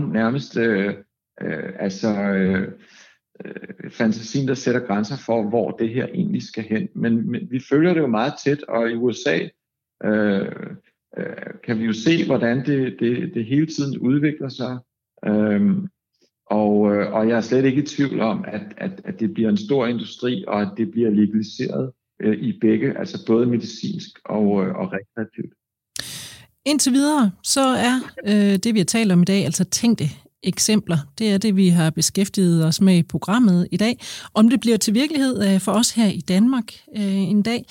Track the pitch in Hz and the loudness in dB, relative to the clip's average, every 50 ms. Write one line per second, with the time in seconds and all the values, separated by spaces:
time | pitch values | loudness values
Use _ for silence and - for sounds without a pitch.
0 | 147 139 - 110 113 113 127 143 139 - - 123 117 117 107 95 98 101 98 - | 0 -2 -2 0 0 0 0 -2 -4 -4 -2 0 0 2 2 2 0 -2 -4 -6
1 | - _ _ _ _ _ _ - - 85 82 78 - - - - 95 98 92 - | -12 _ _ _ _ _ _ -10 -8 -6 -6 -6 -8 -10 -8 -6 -6 -6 -4 -2
2 | - 113 107 101 101 101 98 95 95 95 95 92 95 - - - - _ - - | -2 -2 -2 0 0 0 0 2 2 2 2 0 -2 -4 -8 -14 -20 _ -20 -20
3 | - - _ _ _ _ _ - - - - - - - - - - - - - | -20 -20 _ _ _ _ _ -18 -16 -16 -14 -14 -16 -16 -16 -16 -16 -12 -4 0
4 | 120 110 107 - - - - 143 139 131 135 123 - 139 120 123 120 - 98 101 | 0 0 0 -2 -4 -6 -4 -2 -2 -2 -2 -2 -2 0 0 0 0 -2 -2 -2
5 | 107 107 139 131 - - 113 117 107 104 107 117 101 - - - 117 113 110 131 | -2 -4 -6 -8 -4 -2 -2 -2 0 0 0 0 0 -2 -2 -2 -4 -2 -2 -4
6 | 107 - - - - - - 123 123 - - 113 110 104 107 107 95 - - - | -4 -4 -4 -4 -2 -2 -2 -4 -6 -6 -10 -10 -6 -4 -2 -2 -2 -4 -6 -4
7 | 117 117 113 117 107 107 120 120 - - 123 131 123 - 135 143 160 180 180 165 | 0 0 0 0 0 -2 -4 -6 -6 -6 -6 -8 -2 0 2 2 4 4 2 2
8 | 156 131 110 107 117 143 143 - - 139 143 143 - - 113 117 117 117 120 117 | 0 0 0 0 0 -2 -4 -4 -2 -2 -2 -2 -4 -4 -2 -2 0 -2 -2 0
9 | 120 123 110 - - 143 156 - 170 165 - _ _ _ _ _ _ _ _ - | 0 -2 -2 -2 -2 -2 0 0 -2 -6 -10 _ _ _ _ _ _ _ _ -6
10 | - 107 107 107 107 104 101 98 101 104 - - - - - - - _ _ _ | -2 0 0 2 2 2 2 0 -2 -4 -6 -10 -12 -14 -14 -16 -20 _ _ _
11 | _ _ - - - - - - - - - - - - 120 110 113 113 107 - | _ _ -10 -10 -10 -8 -10 -12 -12 -14 -14 -10 -6 -4 -4 -2 -2 -2 -2 0
12 | - - 165 165 - - 139 120 117 117 120 135 135 151 143 135 131 123 - - | 0 2 2 2 2 0 0 0 2 0 0 0 0 0 0 0 0 -2 -2 -2
13 | 123 117 123 123 - - - 120 113 107 131 147 160 160 - - 147 143 123 104 | -2 0 0 -2 -4 -4 -6 -6 -4 0 0 0 0 0 -2 -4 -4 -4 -4 -2
14 | 107 123 131 147 143 151 147 151 147 135 123 - 127 123 127 123 120 _ _ _ | 0 0 2 2 0 0 -2 -4 -8 -10 -8 -8 -8 -8 -8 -10 -12 _ _ _
15 | _ _ _ _ - 104 107 107 107 107 104 101 101 101 95 - - - - _ | _ _ _ _ -4 -2 0 2 2 2 2 2 2 2 2 0 -2 -6 -10 _
16 | _ _ _ _ _ _ _ _ _ - 101 107 107 104 104 104 104 104 101 104 | _ _ _ _ _ _ _ _ _ -4 0 0 2 2 4 4 4 4 2 2
17 | 101 - - 110 110 113 117 117 101 - 127 127 135 135 127 143 143 - - - | 0 0 0 0 2 2 2 0 0 0 2 2 2 2 2 0 -2 -2 -2 -2
18 | 139 135 - - 104 113 101 95 - - - 107 - - - - - 95 95 - | -2 -2 0 -2 -2 -2 -2 -4 -6 -8 -10 -10 -10 -12 -12 -10 -8 -8 -8 -10
19 | - - - - 113 107 - - 113 110 104 101 104 101 139 135 120 117 123 113 | -12 -12 -6 -4 -4 -4 -2 0 0 2 0 0 0 0 0 0 0 0 -2 -4
20 | - 101 - - - 123 127 101 95 - 104 104 104 95 98 - 113 95 - 117 | -6 -10 -10 -6 -6 -4 -4 -4 -4 -4 -2 -2 -2 -4 -4 -4 -6 -4 -2 0
21 | 117 113 104 101 104 98 104 107 107 - - - - - - - 131 131 - _ | 0 2 4 4 4 2 2 0 -4 -4 -6 -6 -6 -4 -4 -4 -6 -6 -8 _
22 | _ _ _ - - 107 107 - - 120 98 - - 110 110 110 131 139 - - | _ _ _ -4 -2 -2 0 0 -2 -4 -2 0 2 2 2 2 0 -2 -2 -4
23 | - 92 - 98 - - 113 117 123 123 120 113 - - - - - - - - | -8 -8 -10 -8 -2 0 2 2 2 2 0 0 -2 -6 -8 -8 -8 -8 -6 -8
24 | - - - _ - - - 107 107 101 101 98 95 95 92 92 95 92 98 98 | -10 -12 -18 _ -10 -6 -2 0 2 2 2 2 0 -2 -4 -6 -6 -6 -6 -8
25 | 101 - _ - 110 - _ - - - - _ _ _ _ _ _ _ - - | -10 -10 _ -10 -10 -10 _ -12 -12 -12 -16 _ _ _ _ _ _ _ -12 -12
26 | - - - - - - - - - _ _ _ - 262 302 294 - 269 247 269 | -12 -10 -12 -14 -16 -16 -18 -20 -20 _ _ _ -2 0 0 2 2 2 4 4
27 | 277 294 302 294 247 202 175 - - - - 277 269 262 254 233 220 240 254 262 | 4 4 4 4 4 2 0 -2 -4 -2 0 2 2 2 2 2 2 2 0 0
28 | 254 - - - - 208 208 208 202 202 196 190 - 233 233 214 180 - - 226 | -2 -6 -12 -8 -2 0 2 4 4 4 2 2 2 2 2 2 2 2 2 2
29 | 226 208 185 175 175 170 196 202 180 - 165 - 185 - - - - 233 226 - | 2 4 6 6 6 4 4 2 2 0 0 0 -2 -2 -2 0 2 2 2 2
30 | - 147 - - - _ _ _ - 185 175 - - - 214 208 196 - 170 156 | 0 -2 -4 -8 -16 _ _ _ -4 -4 -2 0 0 2 2 2 2 0 -2 -2
31 | 139 - - - 226 214 202 196 196 220 196 190 196 180 175 170 160 160 160 170 | -2 -4 -6 -2 0 0 2 2 2 2 4 4 6 6 6 6 4 2 2 0
32 | 160 - - - 196 - - - 190 175 170 165 160 156 160 - 196 190 185 170 | -2 -2 0 0 -2 0 0 2 2 4 4 4 2 2 2 4 4 6 6 4
33 | 160 - - 170 - - 190 247 254 208 180 175 175 - - 180 208 226 247 - | 4 2 -2 -6 -2 0 2 4 4 6 4 4 2 0 0 0 0 0 -2 -4
34 | - - - - - - - - 220 233 262 220 - 233 233 208 - - 208 226 | -8 -14 -14 -14 -16 -4 2 4 6 6 6 4 2 2 2 2 2 2 2 2
35 | 277 302 320 285 269 262 247 - 208 196 196 190 185 - 190 208 240 - - 226 | 2 0 0 0 0 0 0 2 2 2 2 2 2 2 2 2 2 2 2 2
36 | 226 202 - - - - 185 185 214 247 269 254 220 - - - - - - 214 | 2 2 2 -2 -2 0 2 4 4 4 4 0 -2 -6 -10 -20 -20 -12 -8 -4
37 | 208 196 190 196 196 - 214 208 196 220 233 240 254 - | -2 -2 0 0 0 2 2 2 2 2 -2 -4 -6 -10